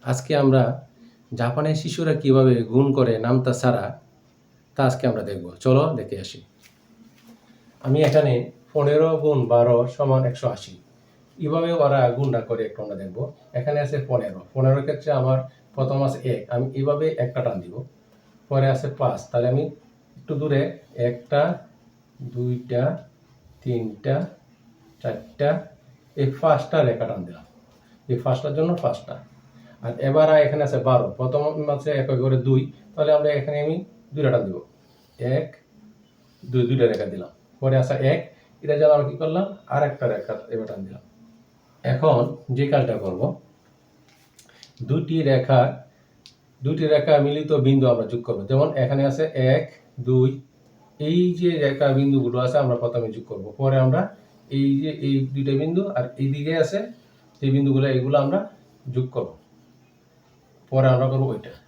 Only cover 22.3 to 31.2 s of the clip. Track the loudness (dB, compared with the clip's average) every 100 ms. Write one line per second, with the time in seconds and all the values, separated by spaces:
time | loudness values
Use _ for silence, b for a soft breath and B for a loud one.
22.3 | -6 -4 -4 -4 -2 0 -2 -12 _ _
23.3 | _ _ _ -4 -4 -4 -8 -2 -2 -2
24.3 | -10 _ _ _ _ _ _ -8 -8 -14
25.3 | -2 0 0 -4 _ _ _ _ -4 -4
26.3 | 0 2 2 2 0 2 0 -4 -8 -10
27.3 | -16 -20 _ _ b b b -6 -4 -2
28.3 | -2 -4 -2 -2 -2 -4 -6 -10 -18 -18
29.3 | _ _ B B B -12 -4 0 4 6
30.3 | 6 4 2 -2 -2 2 2 2 -4